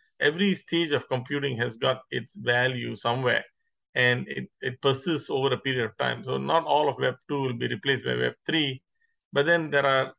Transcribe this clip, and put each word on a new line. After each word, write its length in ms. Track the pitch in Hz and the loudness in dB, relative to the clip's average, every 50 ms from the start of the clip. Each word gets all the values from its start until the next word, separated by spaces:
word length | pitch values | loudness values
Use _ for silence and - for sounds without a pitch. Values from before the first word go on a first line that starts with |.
| _ _ _ - | _ _ _ 0
Every 340 | 139 147 151 175 202 202 185 | 0 0 2 2 2 2 2
stage 360 | - - - 170 170 170 156 | 0 -2 -2 0 0 0 2
of 180 | 147 127 - - | 0 -2 -2 -2
computing 480 | 131 127 123 - 143 143 139 139 127 110 | -4 -4 -4 -4 -4 -4 -2 -2 -2 -2
has 180 | 117 123 110 | -2 -4 -4
got 260 | 117 131 131 127 127 - _ | -2 0 0 0 -2 -4 _
its 240 | 135 127 117 - - | -8 -8 -8 -8 -12
value 640 | - 104 123 120 123 123 131 127 123 120 117 117 | -6 -2 0 2 2 2 2 0 -2 -6 -8 -8
somewhere, 480 | 104 - 120 120 127 131 123 113 110 - - _ _ _ _ _ _ _ _ - | -4 -2 -2 0 0 2 2 0 0 -2 -6 _ _ _ _ _ _ _ _ 0
and 320 | - 127 123 123 123 - - | 2 4 4 4 2 -2 -6
it, 200 | - - - - _ _ | -8 -8 -8 -10 _ _
it 200 | - 131 127 - | -8 -8 -6 0
persists 500 | - 139 131 135 - 180 160 143 143 - | 0 0 0 2 0 -2 -2 -2 -2 -2
over 220 | 156 135 135 135 127 | -2 0 2 2 0
a 60 | - | 0
period 260 | - 135 131 127 117 | -2 -2 -2 -2 -2
of 120 | 110 - - | -4 -2 -2
time. 260 | 135 127 120 113 - | -2 -2 -2 -2 -4
So 140 | 131 131 135 | -4 -4 -4
not 260 | 135 139 156 165 156 | 0 2 2 2 2
all 240 | 151 147 147 151 143 | 4 2 2 4 2
of 100 | 131 131 | 0 0
Web 160 | 131 127 127 - _ - | 0 -2 -2 -4 _ -6
two 140 | 147 139 135 | -4 -2 -2
will 140 | 131 120 | -2 -4
be 120 | 117 123 120 | -4 -4 -4
replaced 360 | 123 - - 139 135 120 - | -4 -4 -2 0 -2 0 0
by 120 | 127 123 | -2 -2
Web 180 | 123 123 123 120 - _ | 0 0 -2 -2 -4 _
three, 360 | - 156 160 151 139 131 131 - _ _ _ _ _ _ _ _ _ - | -2 0 0 0 0 -2 -6 -12 _ _ _ _ _ _ _ _ _ 0
but 140 | 139 143 | 2 4
then 240 | 160 170 170 160 151 | 4 4 2 2 2
there 160 | 143 143 139 | 0 2 2
are 260 | 139 135 135 131 131 - | 4 4 2 0 -2 -6